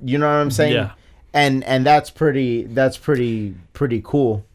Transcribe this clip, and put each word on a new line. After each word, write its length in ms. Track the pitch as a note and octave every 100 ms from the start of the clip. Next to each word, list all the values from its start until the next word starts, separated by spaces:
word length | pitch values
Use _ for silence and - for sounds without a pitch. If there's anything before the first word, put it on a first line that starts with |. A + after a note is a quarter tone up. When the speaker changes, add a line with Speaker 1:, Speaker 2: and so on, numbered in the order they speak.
Speaker 1:
You 160 | B2+ C#3+
know 80 | D3+
what 80 | D3
I'm 100 | D3
saying? 240 | B2 D3+
Speaker 2:
Yeah. 160 | A#2+ G#2 - _ _ -
Speaker 1:
And, 300 | D3 C#3+ C3+
and 200 | - C3
that's 260 | C3+ D3+ C#3+
pretty, 520 | - D#3 C3+ B2+ A#2
that's 320 | B2 A#2 C3 -
pretty, 580 | - C3+ A#2+ A2+ G#2 F#2+ -
pretty 280 | - C#3+ A2+
cool. 400 | - C#3+ B2+ G#2 -